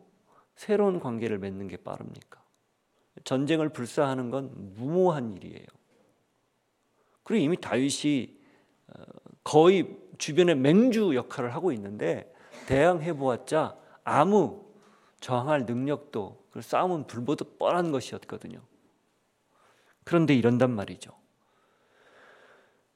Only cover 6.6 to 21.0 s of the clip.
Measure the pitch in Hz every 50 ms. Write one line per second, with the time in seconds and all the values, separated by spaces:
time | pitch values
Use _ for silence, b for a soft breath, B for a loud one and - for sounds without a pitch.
6.6 | _ _ _ _ _ _ _ _ _ _ _ _ _ - 214 214 143 147 180 -
7.6 | - - 104 123 135 139 135 - - 147 147 131 104 - - b b b b b
8.6 | b b b b _ - - - - - - - - - - _ _ - - 151
9.6 | 165 180 196 185 143 - - - - - - - - - 143 160 180 175 160 131
10.6 | 131 143 165 208 247 262 214 226 214 185 135 120 120 - - - 120 120 123 156
11.6 | 170 185 131 107 101 98 104 104 143 170 156 104 - - B B B B B B
12.6 | B - 131 135 151 175 180 165 151 175 160 135 139 131 117 110 - - 151 156
13.6 | 139 110 - b b b b b b 117 113 135 156 190 208 208 147 104 - -
14.6 | - - - b b b b b b b b b - - 127 120 123 143 151 143
15.6 | 120 101 117 123 135 143 143 139 - - - 117 98 90 - - _ _ _ 117
16.6 | 117 - 147 131 170 185 175 156 - - - 117 120 120 156 - - - - _
17.6 | 87 107 160 180 175 165 139 131 - - 117 - - - 110 - - 90 90 -
18.6 | - _ _ _ _ _ _ _ _ _ _ _ _ _ _ _ _ _ _ _
19.6 | _ _ _ _ _ _ _ _ _ - 170 170 160 139 143 120 110 120 123 117
20.6 | 131 127 117 101 95 92 92 -